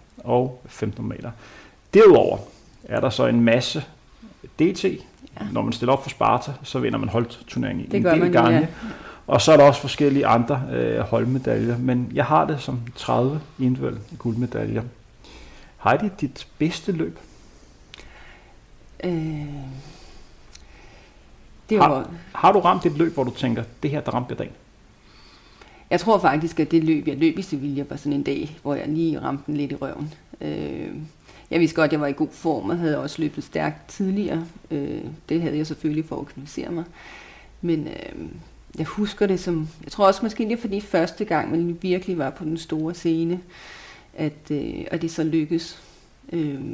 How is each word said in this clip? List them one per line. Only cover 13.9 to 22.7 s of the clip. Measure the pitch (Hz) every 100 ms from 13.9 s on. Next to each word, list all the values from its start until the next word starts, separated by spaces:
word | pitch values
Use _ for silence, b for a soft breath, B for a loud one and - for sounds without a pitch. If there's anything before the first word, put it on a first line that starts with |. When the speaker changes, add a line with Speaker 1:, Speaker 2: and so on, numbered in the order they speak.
| 113 101 -
Speaker 1:
guldmedaljer. | 127 110 123 113 110 110 120 - - - B B B B B B
Heidi, | 101 139 208 185
dit | 139 - - -
bedste | 156 - -
løb? | 170 160 - - - - - - - - B B B B B B B B - - -
Speaker 2:
Øh, | 180 165 156 151 147 147 135 135 143 b b b b b b b b b b b b b b - - - -
det | 214
Speaker 1:
Har, | 165
Speaker 2:
var | - - - - -
Speaker 1:
har | 175
du | 208
ramt | 175